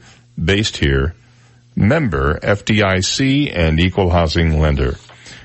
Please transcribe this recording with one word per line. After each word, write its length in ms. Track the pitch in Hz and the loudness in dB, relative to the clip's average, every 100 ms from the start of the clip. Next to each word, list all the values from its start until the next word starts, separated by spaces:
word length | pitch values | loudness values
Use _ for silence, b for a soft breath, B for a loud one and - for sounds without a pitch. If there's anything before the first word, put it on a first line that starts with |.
| B B B - | B B B -6
based 380 | 80 101 107 - | 0 0 0 -2
here, 400 | 71 67 69 - b b b b b | 0 2 0 -6 b b b b b
member 640 | - 98 156 135 71 67 76 | 0 2 2 0 -2 -2 -2
F 220 | - 101 - | -2 -4 0
D 180 | 107 | 0
I 160 | 101 95 | 2 0
C 500 | 92 - 135 139 147 | -2 -2 0 0 -2
and 300 | - 80 78 | 0 0 2
equal 320 | 90 90 92 | 0 2 0
housing 480 | 85 82 73 80 78 | 2 0 0 0 2
lender. 380 | 78 69 65 - - B B B | 2 0 -2 -4 -12 B B B